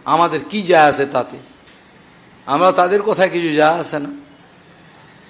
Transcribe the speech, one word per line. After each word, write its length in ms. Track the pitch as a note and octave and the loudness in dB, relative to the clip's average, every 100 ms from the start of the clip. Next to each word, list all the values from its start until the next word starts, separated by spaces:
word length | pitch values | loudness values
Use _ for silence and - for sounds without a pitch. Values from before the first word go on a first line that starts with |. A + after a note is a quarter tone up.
| - | -2
আমাদের 340 | D3+ E3+ D#3 C#3 | 0 0 -2 -8
কি 120 | G#3+ | -6
যায় 260 | F3+ E3+ D3 | 0 4 4
আসে 180 | C#3 C#3 | 2 -2
তাতে? 320 | C3 A#2+ A#2+ - - - - _ - _ _ - - - | -4 -6 -10 -20 -20 -20 -20 _ -20 _ _ -20 -16 -6
আমরা 260 | C#3+ F#3 | 0 2
তাদের 300 | F3+ F3+ G3+ | 2 2 0
কথায় 280 | G#3 F3 F#3 | -2 0 0
কিছু 220 | E3+ E3+ | 0 -2
যায় 280 | D3+ D3+ E3+ | 2 2 2
আসে 200 | D3+ D3+ | -4 -8
না। 100 | C#3+ - - - - _ _ - - - - - - | -10 -14 -20 -20 -20 _ _ -20 -20 -20 -20 -20 -20